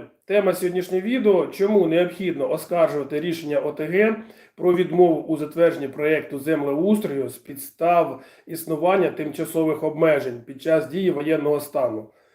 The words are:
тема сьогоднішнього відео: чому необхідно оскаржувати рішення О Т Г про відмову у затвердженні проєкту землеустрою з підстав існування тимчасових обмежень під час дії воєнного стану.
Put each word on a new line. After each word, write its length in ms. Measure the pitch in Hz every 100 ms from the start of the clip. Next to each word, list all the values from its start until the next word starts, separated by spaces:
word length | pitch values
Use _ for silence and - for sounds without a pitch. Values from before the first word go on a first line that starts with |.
| - _ -
тема 280 | 202 196
сьогоднішнього 480 | 180 180 180 180 185
відео: 460 | 208 254 208 180 139
чому 400 | - 202 208 160
необхідно 640 | 170 175 - 180 139 131
оскаржувати 680 | 156 - 175 156 147 135 147
рішення 400 | 170 160 151 143
О 120 | 151
Т 140 | 151 156
Г 300 | 190 220 220 - - _ -
про 200 | 175 175
відмову 460 | 165 170 175 151
у 160 | 147 151
затвердженні 500 | 151 165 170 139 139
проєкту 520 | - 151 151 - 139
землеустрою 880 | 156 151 143 143 196 214 175 139 123
з 80 | -
підстав 840 | - 139 - - 170 175 170 - - _ -
існування 680 | 160 165 151 175 196 156
тимчасових 720 | - 151 151 160 165 156 151
обмежень 580 | 156 151 165 143 131 120 -
під 160 | 131
час 260 | 160 160 127
дії 240 | 175 185
воєнного 480 | 143 151 151 147 147
стану. 500 | - 147 120 107 107 _ _